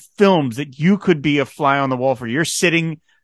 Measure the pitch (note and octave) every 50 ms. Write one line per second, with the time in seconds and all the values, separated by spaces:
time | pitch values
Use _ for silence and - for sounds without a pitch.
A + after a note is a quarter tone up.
0 | - _ _ - G3+ G3 F#3+ E3+ C#3+ B2+ A2 A#2+ D3+ D3 B2 C#3 D3+ F3+ G#3 F#3+
1 | - G3 F3 D3 C3+ D3+ C#3+ C#3+ C3+ - - - D3+ C#3 C#3 C#3 C#3 C3 C3 B2
2 | B2+ C3+ B2+ A#2 B2 A2+ A#2 D#3 E3+ - - - - F3 E3 E3+ E3 E3 D#3 -
3 | _ _ _ _